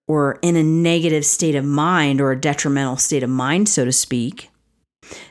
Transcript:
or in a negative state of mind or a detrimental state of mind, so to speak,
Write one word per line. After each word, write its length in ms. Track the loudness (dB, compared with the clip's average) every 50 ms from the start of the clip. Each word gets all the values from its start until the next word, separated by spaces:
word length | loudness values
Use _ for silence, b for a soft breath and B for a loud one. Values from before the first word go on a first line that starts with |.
| _ -2
or 320 | 0 2 2 0 0 0 0
in 140 | 2 2
a 80 | 4 4
negative 600 | 4 2 2 2 2 2 2 2 2 0 0 0
state 300 | 0 -2 0 0 0 0
of 100 | 0 0
mind 560 | 0 0 0 0 2 2 2 2 2 2 2
or 120 | 2 0 0
a 80 | 0
detrimental 560 | -2 -2 -2 -2 -2 -2 0 0 0 -2 -2
state 260 | -2 -2 -2 -2 -2 -2
of 80 | -2
mind, 380 | -2 -2 -2 0 0 0 0 0
so 160 | 0 0 0
to 80 | 0 0
speak, 580 | -2 -2 -2 -4 -4 -4 -4 -8 -12 -20 -20 _ _ _ _ _ _ _ _ _ _ B B B B B B